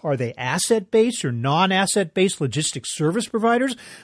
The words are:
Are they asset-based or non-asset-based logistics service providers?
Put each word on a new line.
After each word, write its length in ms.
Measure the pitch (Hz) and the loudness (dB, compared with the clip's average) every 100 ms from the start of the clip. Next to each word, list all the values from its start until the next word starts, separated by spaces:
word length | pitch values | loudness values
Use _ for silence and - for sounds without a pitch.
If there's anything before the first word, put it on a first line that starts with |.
Are 140 | 160 131 | -4 -2
they 180 | 117 | -2
asset-based 920 | - 127 170 - 226 185 220 240 233 | -4 -4 -2 2 0 2 2 2 0
or 80 | 139 | -4
non-asset-based 1080 | 117 135 156 190 190 196 208 165 190 190 - | -2 2 2 2 2 2 0 0 0 0 0
logistics 560 | 135 135 156 123 - | -2 -2 -4 -6 -8
service 340 | - 156 214 226 | -2 0 0 -2
providers? 480 | 220 226 240 262 240 - - | 0 2 2 0 -4 -14 -20